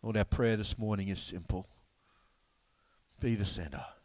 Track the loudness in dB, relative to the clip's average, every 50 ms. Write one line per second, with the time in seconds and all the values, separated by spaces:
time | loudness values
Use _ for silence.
0 | -4 0 2 2 2 2 2 2 4 4 4 2 0 -2 -4 -2 0 0 0 0
1 | 0 -2 -2 -2 -4 -4 -4 -6 -6 -4 -4 -4 -4 -8 -16 _ _ _ _ _
2 | _ _ _ _ _ _ _ _ _ _ _ _ _ _ _ _ _ _ _ _
3 | _ _ _ -2 0 2 2 2 2 0 0 -2 -4 -6 -8 -10 -10 -12 -16 -20
4 | _